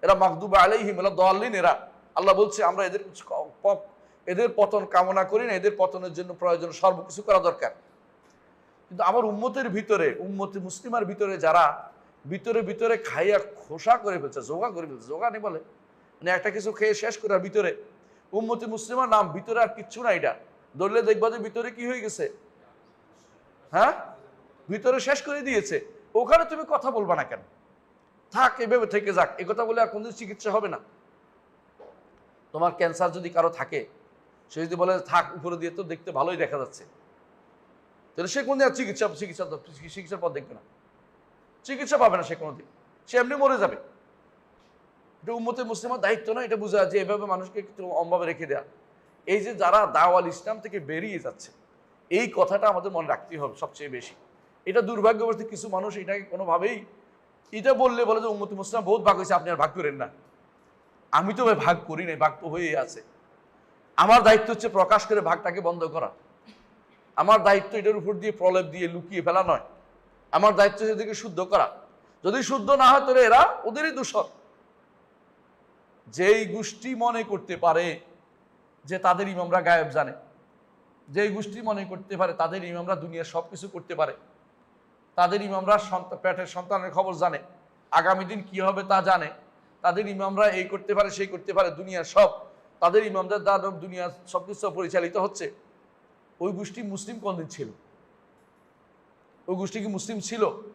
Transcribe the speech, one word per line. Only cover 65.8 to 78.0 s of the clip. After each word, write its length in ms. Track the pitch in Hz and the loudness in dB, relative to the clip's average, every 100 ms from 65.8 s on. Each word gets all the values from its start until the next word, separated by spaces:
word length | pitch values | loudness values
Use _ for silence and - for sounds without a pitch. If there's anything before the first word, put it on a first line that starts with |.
করা। 280 | 160 160 113 - _ _ _ _ _ _ _ _ _ - | -4 -4 -6 -10 _ _ _ _ _ _ _ _ _ -2
আমার 280 | 170 220 | 6 6
দায়িত্ব 340 | 196 196 196 220 | 8 4 2 -2
এটার 180 | 202 208 | 0 0
উপর 180 | 175 | -2
দিয়ে 180 | 202 208 | -4 -6
প্রলেপ 340 | 208 185 185 170 | 2 2 2 -2
দিয়ে 220 | 170 170 | -6 -6
লুকিয়ে 340 | 175 170 185 | -6 -8 -4
ফেলা 220 | 165 175 | 0 2
নয়, 160 | 180 151 - - _ _ _ _ _ | 2 0 -2 -20 _ _ _ _ _
আমার 240 | 160 208 196 | 4 4 6
দায়িত্ব 240 | 202 202 | 4 4
হচ্ছে 120 | 220 | -2
এদেরকে 220 | 214 220 | -2 -4
শুদ্ধ 280 | 208 226 165 | -8 -8 -6
করা। 360 | 185 202 - - - _ _ _ | 0 2 2 -2 -20 _ _ _
যদি 200 | 175 240 | -2 -2
শুদ্ধ 280 | 247 269 202 | -2 -2 2
না 140 | 277 262 | 6 8
হয়, 140 | 269 | 8
তাহলে 220 | 269 254 | 6 6
এরা 360 | 233 240 359 - | 8 8 8 4
ওদেরই 280 | - 233 320 | -6 -4 -4
দোষর। 320 | 262 254 214 175 - _ _ _ _ _ _ _ _ _ _ _ _ _ _ _ _ - | -4 -4 -4 -4 -8 _ _ _ _ _ _ _ _ _ _ _ _ _ _ _ _ -18
যেই 380 | 117 185 220 214 | 0 4 4 2
গোষ্ঠী 500 | 196 214 - 247 254 | -6 -8 -10 -10 -2
মনে 280 | 233 233 | -2 -2
করতে 340 | 220 202 - 175 | -4 -8 -8 0
পারে 420 | 170 160 175 156 | 2 2 0 -6